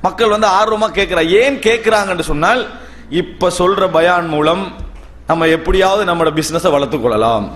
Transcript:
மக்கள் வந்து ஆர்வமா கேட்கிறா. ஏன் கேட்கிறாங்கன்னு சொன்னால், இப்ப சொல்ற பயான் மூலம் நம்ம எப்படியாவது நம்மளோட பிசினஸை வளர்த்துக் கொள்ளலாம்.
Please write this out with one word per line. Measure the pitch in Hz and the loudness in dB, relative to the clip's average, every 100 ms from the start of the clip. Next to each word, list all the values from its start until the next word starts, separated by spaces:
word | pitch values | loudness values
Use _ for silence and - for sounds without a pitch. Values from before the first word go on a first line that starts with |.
மக்கள் | 190 190 226 | -4 0 0
வந்து | 214 220 | 2 2
ஆர்வமா | 190 214 214 214 | 2 2 0 -2
கேட்கிறா. | 190 196 180 165 196 | -2 -2 0 2 4
ஏன் | 262 277 | 2 2
கேட்கிறாங்கன்னு | 220 226 220 214 196 180 160 | 0 0 2 0 0 -4 -2
சொன்னால், | 147 170 247 - - - - - | 0 2 0 -2 -12 -16 -18 -6
இப்ப | 156 - - 180 175 | -4 -4 -2 -2 2
சொல்ற | 180 196 190 | 0 2 2
பயான் | 160 170 180 170 | 2 2 2 0
மூலம் | 151 151 180 190 - - - - - - | 0 0 0 -4 -10 -16 -16 -20 -20 -4
நம்ம | 165 160 | 0 2
எப்படியாவது | 160 165 190 190 196 | 2 2 2 4 2
நம்மளோட | 190 170 160 | 0 0 0
பிசினஸை | 151 151 160 180 | 0 -2 0 2
வளர்த்துக் | 143 139 147 | 2 0 -2
கொள்ளலாம். | 117 107 113 113 101 | 0 2 2 0 -4